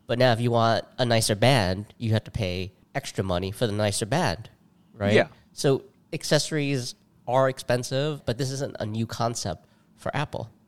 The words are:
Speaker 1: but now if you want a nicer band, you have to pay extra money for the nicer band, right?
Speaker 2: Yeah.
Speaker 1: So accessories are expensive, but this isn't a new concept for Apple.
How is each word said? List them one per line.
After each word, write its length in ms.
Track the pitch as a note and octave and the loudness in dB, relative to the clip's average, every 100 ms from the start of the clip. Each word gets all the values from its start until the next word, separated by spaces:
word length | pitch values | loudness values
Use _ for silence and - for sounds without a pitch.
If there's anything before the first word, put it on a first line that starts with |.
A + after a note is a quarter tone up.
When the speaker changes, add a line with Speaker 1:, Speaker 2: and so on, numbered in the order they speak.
| - | -4
Speaker 1:
but 120 | A#2+ | 2
now 140 | B2+ | 4
if 80 | A2+ | 4
you 100 | A#2+ | 2
want 320 | A#2 A2+ G#2+ - - | 4 4 2 -2 -2
a 60 | |
nicer 300 | A#2+ A2+ G#2+ | 2 2 2
band, 580 | G2+ A#2+ C3+ F#2 F#2 G#2+ - | 4 4 4 2 -2 -6 -6
you 140 | A2+ | 0
have 120 | A2 | 0
to 60 | - | 0
pay 420 | - F#2+ F2+ F#2 - _ | -4 -4 -4 -6 -12 _
extra 280 | C#3+ - - | -8 -6 -6
money 260 | F#2+ F2 F#2+ | -2 0 -2
for 140 | G#2 A#2+ | -2 -2
the 60 | |
nicer 340 | G2+ G#2+ G2 G#2 | 0 0 0 -2
band, 420 | D3+ D3 E2 - _ _ _ _ | 0 0 -2 -8 _ _ _ _
right? 180 | - G2+ | -4 2
Speaker 2:
Yeah. 160 | A2+ - - _ | 2 2 -4 _
Speaker 1:
So 300 | - C#3+ C3+ - _ _ | -2 0 0 -2 _ _
accessories 800 | E3 - D3+ - D#3 C#3 C#3 A#2+ - _ _ - | -12 0 0 0 -2 -2 -2 -4 -12 _ _ -2
are 220 | C3 C3 | 2 2
expensive, 760 | C3 - B2 B2 C3+ D3+ C#3+ - | 0 -2 -2 0 -2 -2 -4 -6
but 120 | A#2 | -4
this 120 | C3+ | -4
isn't 260 | C3+ C3+ - | -4 -6 -6
a 60 | G#2 | -6
new 200 | A2 A2+ | -4 -4
concept 600 | - A#2 A#2+ G2+ D2+ - _ _ _ | -2 -2 -2 -6 -8 -12 _ _ _
for 180 | - - | -6 -4
Apple. 340 | D3 - A2+ - | -4 -6 -10 -14